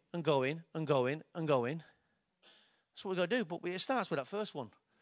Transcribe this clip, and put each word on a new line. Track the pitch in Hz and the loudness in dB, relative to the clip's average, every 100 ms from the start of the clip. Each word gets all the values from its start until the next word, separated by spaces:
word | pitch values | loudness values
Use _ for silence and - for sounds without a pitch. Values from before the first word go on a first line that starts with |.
| _ | _
and | 175 | -2
going | 156 139 131 165 - | 2 4 4 -2 -6
and | 160 151 | -4 2
going | 139 123 156 - | 4 4 0 -6
and | 175 156 | -4 2
going. | 135 120 160 - _ _ _ _ _ - - _ _ _ | 2 2 -4 -10 _ _ _ _ _ -20 -20 _ _ _
That's | - | -10
what | 202 | -4
we've | 185 | 0
got | 175 | 0
to | 247 | 0
do, | |
but | 170 170 | -2 -4
we, | 175 | -4
it | 180 | -4
starts | - 254 190 | -2 0 0
with | 160 | -2
that | 131 | -2
first | 202 214 | -4 -6
one. | 151 110 _ _ _ | -6 -10 _ _ _